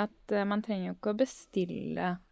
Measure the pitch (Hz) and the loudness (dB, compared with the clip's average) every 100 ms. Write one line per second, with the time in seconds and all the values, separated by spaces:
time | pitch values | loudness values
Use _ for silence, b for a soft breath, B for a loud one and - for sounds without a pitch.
0 | 208 - - 208 202 208 220 196 180 180 | 0 -4 0 2 2 0 0 -2 -2 -2
1 | 208 214 262 - - 190 175 160 151 160 | -2 2 0 0 -2 -2 0 -2 -4 -2
2 | 180 185 - | -2 -2 -8